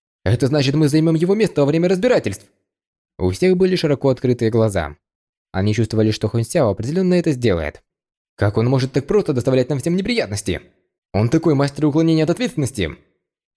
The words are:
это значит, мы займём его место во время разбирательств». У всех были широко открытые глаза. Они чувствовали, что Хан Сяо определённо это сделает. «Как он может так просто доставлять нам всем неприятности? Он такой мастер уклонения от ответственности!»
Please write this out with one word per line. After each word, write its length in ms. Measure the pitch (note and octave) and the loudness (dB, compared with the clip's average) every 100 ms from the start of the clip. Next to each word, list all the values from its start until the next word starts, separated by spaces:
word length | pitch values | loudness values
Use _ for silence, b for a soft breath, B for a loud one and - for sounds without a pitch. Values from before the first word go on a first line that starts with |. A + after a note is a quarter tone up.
| _ _ | _ _
это 240 | - A#2+ C3 | -2 0 2
значит, 260 | D3 C3+ | 0 0
мы 140 | D3 D3+ | 2 2
займём 260 | D#3 D#3+ | 2 2
его 220 | E3 F3 G3+ | 2 0 0
место 240 | G3 D3+ | 0 0
во 60 | C#3 | 0
время 220 | D#3+ F3 | 2 0
разбирательств». 580 | F#3 A#3+ A3 A2 G2 - _ _ _ _ _ _ - | 2 2 0 -2 -8 -14 _ _ _ _ _ _ -4
У 140 | F#2 | -2
всех 260 | F#2+ F3+ F3+ | 0 2 2
были 200 | F#3 F#3 | 2 0
широко 320 | D#3 C3+ C#3 | 0 0 0
открытые 420 | B2 B2+ A#2+ A2+ | 0 0 0 0
глаза. 460 | A#2 A2 G2 D2+ D2 _ _ _ _ _ | 2 0 0 -6 -8 _ _ _ _ _
Они 200 | F#2 G2+ | -2 0
чувствовали, 380 | G#2+ A2 A2 A2 | 0 0 0 0
что 180 | G#2 G#2+ | 0 -2
Хан 140 | A#2 | -2
Сяо 280 | A2+ F3 A#2+ | -2 0 0
определённо 440 | F#2+ A2+ E3+ F#3 | 0 -4 -2 0
это 160 | F3+ E3 | 2 0
сделает. 540 | C3 A#2+ F2 D2 - _ _ _ _ _ - | 0 0 0 -4 -10 _ _ _ _ _ -4
«Как 200 | G#2 A2 | -2 0
он 100 | A#2 | 0
может 260 | C3 C3 | 0 0
так 140 | C#3+ - | -4 0
просто 260 | G#3 F#3 | 0 0
доставлять 360 | C3 A#2 C3 B2+ | -2 0 0 0
нам 100 | C#3+ | -2
всем 160 | E3+ | -2
неприятности? 640 | F3+ G3 A#3 A2+ G2+ - E2+ - _ _ _ _ | -2 -2 -4 -4 -6 -6 -8 -8 _ _ _ _
Он 160 | F#2+ A#2 | -2 0
такой 260 | D#3+ E3 | 2 2
мастер 320 | C#3 C#3+ C#3 D3+ | 2 0 0 0
уклонения 380 | C#3+ E3 D#3+ | 2 2 2
от 60 | D#3 | 0
ответственности!» 640 | E3+ B3 - C3+ - E2 C2 _ _ _ _ _ | -2 -4 -4 -4 -4 -6 -8 _ _ _ _ _